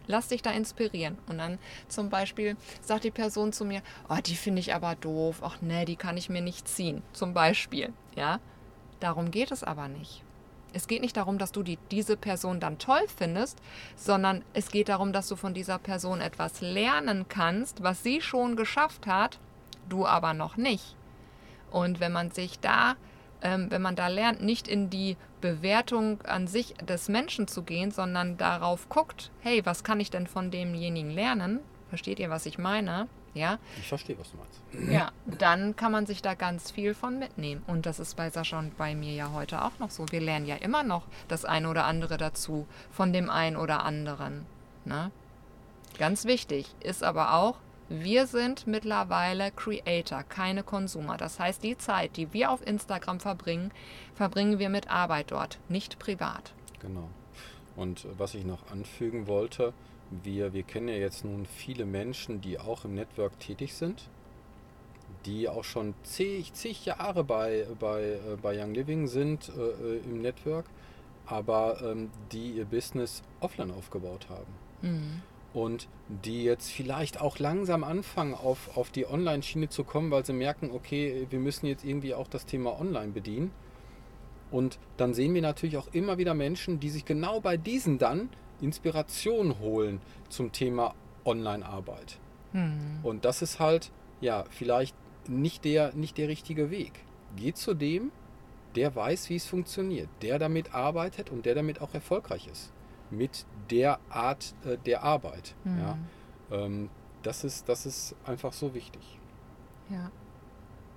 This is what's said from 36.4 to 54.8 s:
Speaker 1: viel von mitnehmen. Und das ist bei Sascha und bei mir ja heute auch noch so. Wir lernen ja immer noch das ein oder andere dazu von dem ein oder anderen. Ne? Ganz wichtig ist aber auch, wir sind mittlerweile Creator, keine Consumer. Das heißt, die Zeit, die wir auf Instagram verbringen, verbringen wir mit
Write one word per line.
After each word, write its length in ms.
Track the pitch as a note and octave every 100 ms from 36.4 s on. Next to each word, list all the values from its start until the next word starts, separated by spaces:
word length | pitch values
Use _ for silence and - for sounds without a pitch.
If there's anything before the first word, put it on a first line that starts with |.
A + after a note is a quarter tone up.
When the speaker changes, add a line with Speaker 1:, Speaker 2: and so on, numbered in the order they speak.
| F3+ F3 -
Speaker 1:
viel 220 | - G3+
von 260 | G#3 B3 C4
mitnehmen. 420 | C4 - D3 C#3+ -
Und 180 | E3 E3
das 140 | D#3+
ist 160 | D#3+ -
bei 140 | E3
Sascha 280 | E3 D#3+ D#3+
und 200 | D#3 -
bei 180 | D3+ D3+
mir 180 | D3
ja 180 | D3 D3
heute 300 | D3+ C#3+ -
auch 140 | A#3+ -
noch 120 | A3
so. 140 | - D#3
Wir 120 | E3+
lernen 240 | D#3+ D3+ D3
ja 80 | C#3+
immer 280 | G3 D4+
noch 200 | C4 F3 - - -
das 180 | E3 -
ein 200 | D#3+ D#3+
oder 180 | D#3+ D3
andere 320 | D#3+ E3 D#3
dazu 480 | D#3 - - D3+ D3+ - -
von 200 | - F#3+
dem 160 | F3+ F3+
ein 280 | E3 D#3+ D#3
oder 260 | D3+ D3+
anderen. 600 | - D3+ D3 C#3+ C#3 C#3+ D#3+ - - - -
Ne? 260 | C#3+ F#3 - - - - - - - - -
Ganz 260 | D#3 G3+ A3
wichtig 480 | B3+ - C#3+ - -
ist 240 | - F#3
aber 300 | F3+ D#3+ D3+ D#3+
auch, 220 | G#3+ B3+ - - -
wir 380 | D#3+ F3+ A#3+ C4
sind 400 | A#3+ B3 C4+ A3
mittlerweile 840 | G#3+ G#3+ G#3 F#3 F3 F3+ F#3 G3
Creator, 720 | - G#3+ G#3 - E3+ - C3+
keine 400 | - - F#3 F#3+
Consumer. 540 | G3 G3+ F#3+ E3 D3 -
Das 220 | E3 -
heißt, 220 | F3+ F#3+
die 140 | A3 B3
Zeit, 400 | - F#3+ D#3+ -
die 160 | D#3+
wir 160 | G#3 B3
auf 160 | C4 -
Instagram 540 | G#3 - F3+ - F#3
verbringen, 520 | G3+ F3+ E3+ E3+ F#3+ - - - - -
verbringen 420 | G3 G3 G3+ G3+
wir 120 | G3
mit 200 | G3